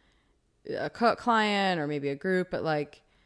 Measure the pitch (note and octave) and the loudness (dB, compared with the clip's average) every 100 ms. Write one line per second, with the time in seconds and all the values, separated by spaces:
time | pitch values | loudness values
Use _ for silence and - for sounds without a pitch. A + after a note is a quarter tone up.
0 | _ _ _ _ _ _ - - D3 - | _ _ _ _ _ _ -10 -8 -8 0
1 | A#3 - A#3+ A3 G#3+ G3+ F#3+ F3 D3 D3 | 2 2 2 2 2 2 2 0 -2 -2
2 | C#3 C#3 F#3 F#3 F3+ F3+ D#3+ D3+ D3 - | -4 -4 0 0 0 -4 -2 -2 -2 -10
3 | _ _ | _ _